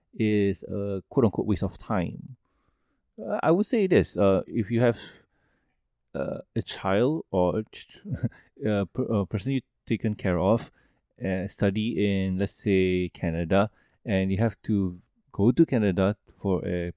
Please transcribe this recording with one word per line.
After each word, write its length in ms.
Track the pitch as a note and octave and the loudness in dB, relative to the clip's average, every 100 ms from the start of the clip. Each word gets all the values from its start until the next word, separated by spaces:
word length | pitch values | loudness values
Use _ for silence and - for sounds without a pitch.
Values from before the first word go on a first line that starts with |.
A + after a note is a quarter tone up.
| _ - | _ -2
is 460 | A2 G#2 G2 F#2+ | 0 2 2 0
a 380 | - G2 G2+ G2 - | -6 -6 -4 -6 -2
quote-unquote 360 | - A2+ - G#2 | 2 2 2 0
waste 160 | G2 | 0
of 140 | G2 - | -2 -6
time. 580 | - G#2 E2+ - - B2 _ _ _ _ _ _ _ - | -4 -2 -2 -6 -16 -18 _ _ _ _ _ _ _ -14
Uh, 200 | G#3+ G#3 | -6 -2
I 80 | - | 2
would 160 | F3 G#3 | 2 2
say 200 | A3+ F#3+ | 0 4
this, 300 | C3+ F2 E2+ | 4 2 2
uh, 260 | G2 F#2+ - | 4 2 0
if 240 | E2 G#2 | -4 -2
you 100 | A#2 | 2
have, 180 | A#2+ A2+ - - _ _ _ _ _ _ _ _ _ | 2 2 -6 -16 _ _ _ _ _ _ _ _ _
uh, 240 | - - - - | -8 -6 -8 -6
a 80 | A#2 | -6
child 640 | - - F#2 G2 B2+ D#3+ - | -6 -6 -2 2 2 -2 -2
or 280 | F#2 F2+ G2 | 0 2 0
a 40 | A2 | -6
ch-, 300 | - - - G3+ - - | -12 -14 -16 -10 -6 -6
<laughs> 340 | - _ - B2 | -8 _ -6 -2
a 200 | G2+ F#2+ | 0 -2
per-, 180 | - | -4
a 220 | B2 A2 F#2+ | -2 0 0
person 260 | G#2 B2 | -2 -2
you've 100 | C3+ - _ - | -4 -4 _ -4
taken 280 | A2+ A2 | -2 -2
care 240 | G#2+ G2 F2 | -2 0 2
of, 320 | F#2 A#2 - _ _ _ _ - | 4 2 0 _ _ _ _ -10
uh, 220 | F#2+ F#2+ F#2 | -4 -4 -4
study 420 | - G2+ G2+ A2 E2+ G2+ | 0 0 0 -2 0 0
in, 320 | G2 F#2+ F#2 | 2 0 0
let's 140 | G2+ | -2
say, 560 | - G#2+ F#2+ F#2 F2+ F2+ | -2 2 4 4 2 -2
Canada, 560 | - E2+ E2 E2 F#2+ G#2+ _ _ _ | -4 -4 -2 0 2 0 _ _ _
and 260 | - F#2+ F#2+ | -2 0 0
you 80 | F#2+ | 0
have 220 | A2+ - | -2 -2
to 360 | - G#2 F#2 F2+ _ _ _ | -2 0 0 -6 _ _ _
go 180 | - G#2+ | 0 2
to 120 | A#2+ A2 | 4 2
Canada 500 | A#2+ G#2 F2 F#2+ G#2 _ - | 4 2 2 0 0 _ -6
for 280 | G2 F#2 - | -2 -2 -2
a 260 | F2+ F2 | -4 -6